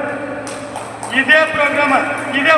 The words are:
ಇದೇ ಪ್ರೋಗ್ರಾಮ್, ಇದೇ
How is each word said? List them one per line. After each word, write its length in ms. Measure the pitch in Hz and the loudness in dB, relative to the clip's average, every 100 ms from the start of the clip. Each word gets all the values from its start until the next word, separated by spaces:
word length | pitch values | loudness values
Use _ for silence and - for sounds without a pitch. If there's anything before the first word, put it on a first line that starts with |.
| - - - - - - - - - - - 254 | -6 -6 -8 -10 -10 -10 -10 -10 -12 -12 -4 0
ಇದೇ 180 | 285 311 311 302 | 4 4 4 2
ಪ್ರೋಗ್ರಾಮ್, 420 | 285 285 285 254 185 - 269 269 | 0 2 2 2 0 -4 -4 0
ಇದೇ 140 | 285 | 4